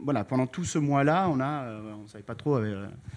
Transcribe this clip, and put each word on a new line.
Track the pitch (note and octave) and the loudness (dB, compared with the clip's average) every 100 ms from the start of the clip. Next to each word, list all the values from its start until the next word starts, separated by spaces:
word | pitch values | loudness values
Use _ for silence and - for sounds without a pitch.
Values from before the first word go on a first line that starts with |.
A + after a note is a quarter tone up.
voilà, | C#3 B2+ G2 | -2 -2 0
pendant | C3 B2+ | 0 0
tout | - D#3+ | -2 -2
ce | D#3+ | 0
mois-là, | D3 C#3 C#3+ F3 F#3 | 4 4 6 4 4
on | C3+ | 2
a, | C3+ D3 | 0 -4
euh, | B2 G#2+ A2 G#2+ | -6 -8 -10 -12
on | G#2+ | -14
savait | G#2+ | -14
pas | G2+ A2 | -12 -4
trop, | D3 C3+ | 0 2
euh, | G#2+ G2 G2 - - | 2 -2 -8 -12 -14